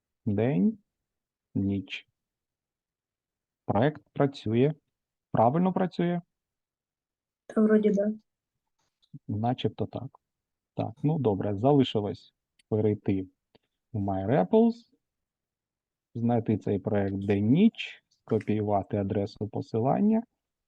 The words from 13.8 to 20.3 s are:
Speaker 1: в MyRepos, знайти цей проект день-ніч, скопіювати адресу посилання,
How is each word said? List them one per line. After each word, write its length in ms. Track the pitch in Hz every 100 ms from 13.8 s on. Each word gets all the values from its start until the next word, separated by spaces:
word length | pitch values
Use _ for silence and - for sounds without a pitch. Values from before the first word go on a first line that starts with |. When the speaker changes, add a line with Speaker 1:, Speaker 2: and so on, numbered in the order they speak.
| _
Speaker 1:
в 40 | 110
MyRepos, 760 | 98 95 98 143 180 220 226 226 _ _ _ _ _ _ _ _ _ _ _ _ _ 120
знайти 420 | 117 120 107 104
цей 220 | - 101
проект 360 | 107 104 98 98
день-ніч, 880 | 98 101 104 143 220 - - - _ _ -
скопіювати 720 | 110 - 107 104 104 92 104
адресу 500 | 98 104 101 - 107
посилання, 760 | 113 110 117 123 170 202 220 240